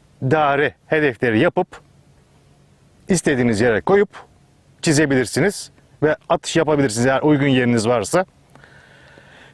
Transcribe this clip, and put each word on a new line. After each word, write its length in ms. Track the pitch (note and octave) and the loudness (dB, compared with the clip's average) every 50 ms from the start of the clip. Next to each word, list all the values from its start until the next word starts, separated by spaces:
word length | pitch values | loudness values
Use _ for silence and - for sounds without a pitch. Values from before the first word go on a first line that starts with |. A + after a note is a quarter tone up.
| _ _ _ _ | _ _ _ _
daire 520 | C3 C3 D#3 D#3 D3+ C#3 C#3+ C#3 D3 B2+ - _ _ | -2 0 0 2 2 0 0 0 -2 -2 -4 _ _
hedefleri 520 | - D#3 D#3 D3+ C#3 A2+ - C3 A#2+ A2 A2 | -4 -2 0 0 -2 -2 -2 -2 0 0 2
yapıp 300 | D#3+ F3+ - F3+ F3+ - - - - _ _ _ _ _ _ _ _ _ _ _ _ _ _ _ _ _ _ _ _ _ _ _ _ - | 0 0 0 -2 -6 -6 -10 -20 -20 _ _ _ _ _ _ _ _ _ _ _ _ _ _ _ _ _ _ _ _ _ _ _ _ -4
istediğiniz 520 | F#3 D#3+ - E3 C#3+ B2 B2 A#2+ A2 G2 | -4 -2 0 -2 0 0 0 0 0 2
yere 200 | A#2+ A#2+ A2 F#2+ | 2 2 2 0
koyup 280 | - - G3 G3+ G#3 - - - - _ _ _ _ _ _ _ _ _ _ _ | 0 0 2 2 0 -2 -6 -14 -20 _ _ _ _ _ _ _ _ _ _ _
çizebilirsiniz 880 | - E3+ C#3+ D3 D#3+ C#3 C#3 B2+ B2 - - B2+ E3 G#3 - - - - _ _ _ _ _ _ | -2 0 2 2 2 2 0 -2 -2 -2 -2 -2 -2 -2 -2 -6 -14 -18 _ _ _ _ _ _
ve 140 | D3 D#3 D3+ - _ - | -2 -2 -2 -4 _ -4
atış 280 | E3+ E3+ - - - | -4 -4 -4 -4 -2
yapabilirsiniz 500 | E3 D#3 D3+ D#3 C#3+ C#3 A#2 G#2 A#2 A#2+ | -2 0 0 0 0 0 -2 -2 0 0
eğer 160 | C3+ C3+ C3 | 0 0 2
uygun 240 | - D3+ D3+ C3+ C#3+ | 2 0 2 2 2
yeriniz 420 | C#3+ C3 B2+ B2 A#2+ A#2+ A2+ G#2 A#2 | 0 2 2 2 2 0 0 0 0
varsa. 360 | B2 A2+ F#2+ - - F3 F#3+ - _ _ _ _ - - - - - - - - - - - - - - - - - - - - | 0 -2 -2 -2 -2 -2 -2 -4 _ _ _ _ -20 -20 -20 -20 -20 -20 -20 -20 -20 -20 -20 -20 -20 -20 -20 -20 -20 -20 -20 -20